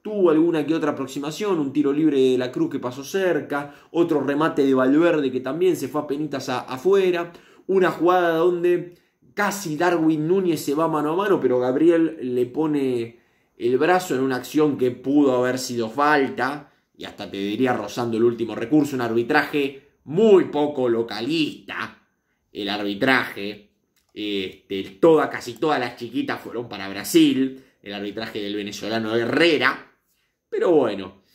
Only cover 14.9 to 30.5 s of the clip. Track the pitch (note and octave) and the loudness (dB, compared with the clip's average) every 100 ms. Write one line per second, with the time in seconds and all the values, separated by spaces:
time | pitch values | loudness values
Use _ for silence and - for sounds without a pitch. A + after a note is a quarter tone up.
14.9 | A#2+ C3+ D3 C3+ B2+ B2+ B2+ - A#2 A2 | -2 0 4 4 2 0 -2 -6 -4 -4
15.9 | C3+ D3 D3 B2+ A2+ B2+ D3+ - _ _ | 0 2 2 0 -2 -6 -6 -16 _ _
16.9 | - F#2+ - F#2+ G2 G2+ G#2+ B2+ A#2 G2+ | -18 -16 -14 -10 -6 -4 -2 -2 -2 -6
17.9 | C3 A#2 A2 A#2+ A2+ A2 G#2 A#2+ D3+ C#3 | -6 -4 2 0 0 -6 -6 2 2 2
18.9 | B2+ A#2 A#2 A#2+ D3+ C#3+ D3 C3+ - _ | -2 -2 -2 2 2 2 -2 -4 -8 _
19.9 | _ B2 E3+ A3 F#3 C3+ D3 D3+ C3 B2 | _ -4 4 8 8 6 0 -2 0 0
20.9 | A2+ A2+ G#2 B2+ E3 B2+ - - G2+ A2 | 0 -2 -4 -4 -2 -2 -6 -12 -10 -10
21.9 | - _ _ _ _ _ - G2 G#2 G2+ | -14 _ _ _ _ _ -8 -6 -4 -4
22.9 | G2+ C3+ B2 G#2+ G#2 G2+ G2+ _ _ _ | -2 2 0 0 -8 -10 -12 _ _ _
23.9 | _ _ - G#2 G2 F#2 - - G2 F#2+ | _ _ -10 -6 -4 -6 -10 -10 -8 -8
24.9 | - E3 D3+ C3+ A#2 A#2+ A#2 D#3 C3+ A#2+ | 2 4 4 2 -6 -10 -4 -2 -2 -4
25.9 | - A2+ C3+ C3 A2+ G#2+ A#2 A#2 G2+ G2 | -8 -10 -6 -6 -6 -8 -10 -10 -10 -10
26.9 | G2 G#2 E3+ D3 B2+ C3 - _ _ G2+ | -10 2 4 6 4 -2 -4 _ _ -12
27.9 | G2+ G2+ G#2+ A2 G#2+ G2+ G#2 G2+ G2 G#2+ | -10 -8 -8 -8 -8 -6 -6 -8 -8 -4
28.9 | A2+ A2 A#2 A#2 C#3 E3+ C3+ C3 - - | -4 -2 -2 0 2 2 2 0 -2 -12
29.9 | _ _ _ _ _ - | _ _ _ _ _ -8